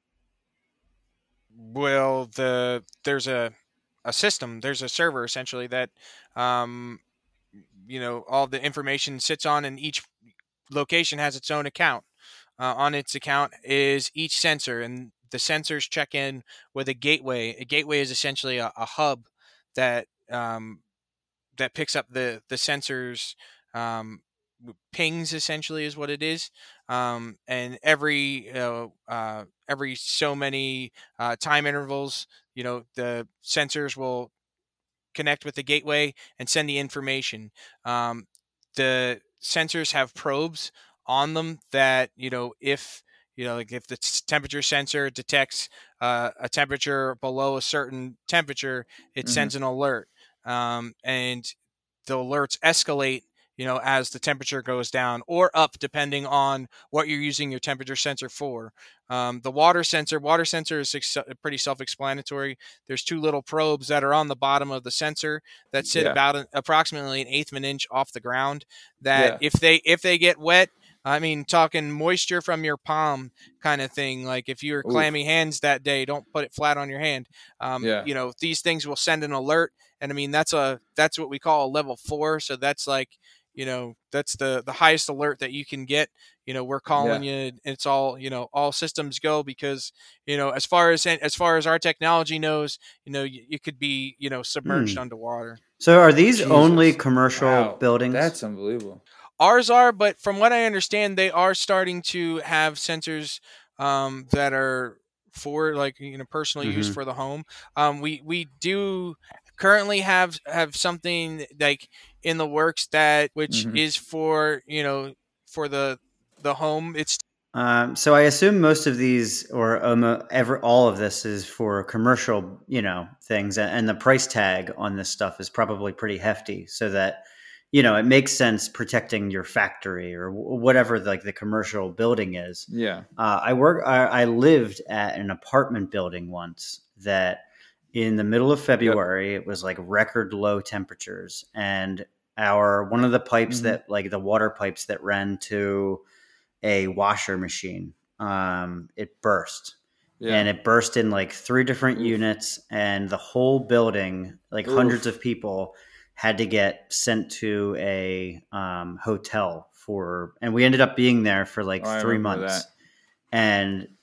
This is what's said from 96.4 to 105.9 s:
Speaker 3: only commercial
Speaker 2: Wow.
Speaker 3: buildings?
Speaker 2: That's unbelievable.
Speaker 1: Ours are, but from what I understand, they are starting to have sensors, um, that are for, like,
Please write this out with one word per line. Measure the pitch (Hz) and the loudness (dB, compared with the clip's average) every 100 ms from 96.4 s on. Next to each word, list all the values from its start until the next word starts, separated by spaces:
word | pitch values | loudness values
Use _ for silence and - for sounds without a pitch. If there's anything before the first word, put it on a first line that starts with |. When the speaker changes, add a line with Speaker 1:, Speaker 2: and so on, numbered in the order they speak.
| 135 | 8
Speaker 3:
only | 147 160 170 160 | 10 10 10 8
commercial | 156 139 127 127 123 135 | 6 2 4 4 4 4
Speaker 2:
Wow. | 127 110 95 | 4 2 2
Speaker 3:
buildings? | 127 120 123 | 4 4 2
Speaker 2:
That's | 127 165 160 | 0 0 -2
unbelievable. | 110 101 101 120 104 92 _ - - _ | -10 -6 -4 -4 -8 -16 _ -20 -20 _
Speaker 1:
Ours | 165 240 226 | 8 8 8
are, | 240 247 | 8 8
but | 202 208 - | 6 2 2
from | - 196 | -4 4
what | 220 | 4
I | 240 | 6
understand, | 226 202 175 208 208 190 | 2 0 -2 0 0 2
they | 190 | 0
are | 170 185 | 2 2
starting | 185 - 190 190 180 | 2 0 2 2 -2
to | 165 180 170 165 | -6 -4 -4 -4
have | 151 160 156 | -2 2 2
sensors, | 147 - 165 160 156 151 - _ - _ _ | -2 -6 -6 -6 -8 -8 -12 _ -20 _ _
um, | 143 139 135 135 131 | -2 0 -2 -6 2
that | 139 139 | 2 4
are | 135 135 131 123 - _ _ _ | 0 0 -2 -6 -10 _ _ _
for, | - 147 147 156 147 | -14 -8 -2 -2 0
like, | 139 | -2